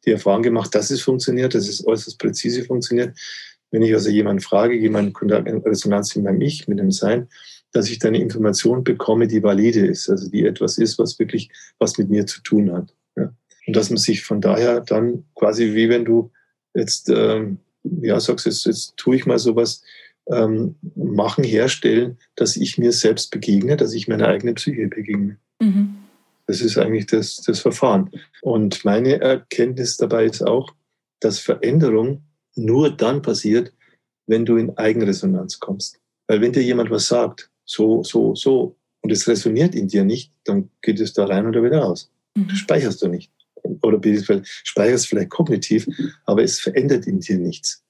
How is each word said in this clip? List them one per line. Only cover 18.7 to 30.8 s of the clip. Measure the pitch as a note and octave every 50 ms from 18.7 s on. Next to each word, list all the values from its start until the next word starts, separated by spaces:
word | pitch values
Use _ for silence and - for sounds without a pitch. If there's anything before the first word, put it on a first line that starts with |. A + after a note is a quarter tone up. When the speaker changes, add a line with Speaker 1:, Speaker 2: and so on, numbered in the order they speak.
| - - - - _
Speaker 1:
tue | - - - B2+
ich | C3 -
mal | - B2 A#2+
sowas, | A2 A#2+ A2 A#2 A#2 A2+ - - _ _ - - - - _ _ _ -
ähm, | - A#2+ A2 G#2+ A2 A2 A#2 - E3 _ - F3 -
machen, | G3+ - - - G2+ G#2 A#2 - - C#3+
herstellen, | A#2+ A2 A2 A#2 C3 - - - - A2 A2+ A#2+ B2 B2 _ _ _ _
dass | - - G2 -
ich | - - - - -
mir | A#2+ A#2+ A#2+
selbst | - - G#2+ A2 G#2+ - -
begegne, | - - - - G#2 G2 F#2+ C3 D3
dass | C#3+ - A2 A2
ich | A#2 A2 -
meiner | A2 G#2+ A2 A2
eigenen | G2+ G2+ G2+ A#2+ A#2
Psyche | - - - C#3+ A#2+ A2
begegne. | G2+ - - G#2+ G#2+ G#2 G2+ G2+ G2+ G#2+ - _ _ _ _
Speaker 2:
Mhm. | A3+ G#3+ F#3+ G3 G3+ G3+ G3+ - - _ _ _ _ _ _ _ _
Speaker 1:
Das | - G2 F2+
ist | A#2+ A2+ G#2+ A#2
eigentlich | A2+ A2 A2 A2 G#2
das, | - - A2 G2+ - - - -
das | - - -
Verfahren. | - A#2+ - - - B2+ G#2+ G2 F#2+ F#2+ - - - _ _ -
Und | - - A#2 A2+ G#2+ G2+ F#2+ - -
meine | G#2 G2+ A2 B2 C3 C#3 -
Erkenntnis | - C3 C3 C3 - _ - - A#2+ B2 C3 C3 B2+ A#2 -
dabei | - - - - A2+ A2
ist | A2 A2 - -
auch, | A2 A2 B2+ C3 - - _